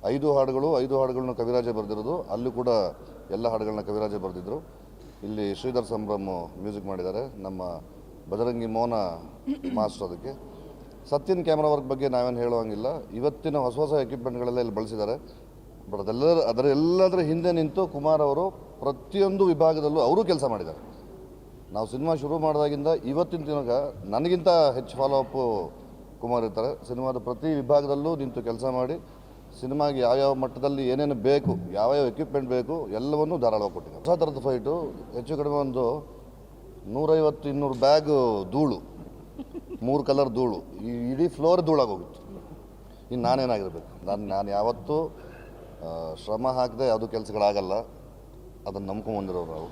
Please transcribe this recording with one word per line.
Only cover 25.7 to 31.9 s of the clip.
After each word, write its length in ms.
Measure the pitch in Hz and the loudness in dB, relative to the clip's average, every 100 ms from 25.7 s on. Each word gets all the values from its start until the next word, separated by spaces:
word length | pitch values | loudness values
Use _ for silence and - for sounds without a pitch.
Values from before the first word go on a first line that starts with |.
| - - - - - | -10 -18 -20 -20 -10
ಕುಮಾರ್ 240 | 120 120 113 | -2 0 0
ಇರ್ತಾರೆ. 420 | 101 120 110 - | -2 -4 -4 -8
ಸಿನಿಮಾದ 300 | 123 131 123 | -4 -2 -4
ಪ್ರತಿ 380 | 107 120 156 151 | -4 -4 -2 -2
ವಿಭಾಗದಲ್ಲೂ 600 | 127 147 143 143 151 160 | 4 4 4 0 0 -2
ನಿಂತು 280 | 135 117 | -4 -4
ಕೆಲಸ 220 | 117 117 131 | -4 -2 -2
ಮಾಡಿ, 340 | 127 127 165 - - - - - - | 0 -2 -4 -8 -20 -20 -20 -20 -12
ಸಿನಿಮಾಗೆ 400 | 127 143 147 135 | -6 0 0 4
ಯಾವ್ಯಾವ 360 | 123 127 139 131 | 4 6 4 2
ಮಟ್ಟದಲ್ಲಿ 520 | 131 127 139 139 131 | -2 0 0 0 0
ಏನೇನು 260 | 131 147 131 | 2 2 2
ಬೇಕು, 580 | 117 143 - 87 87 | 4 4 4 -2 -4
ಯಾವ್ಯಾವ 320 | 98 113 | 0 2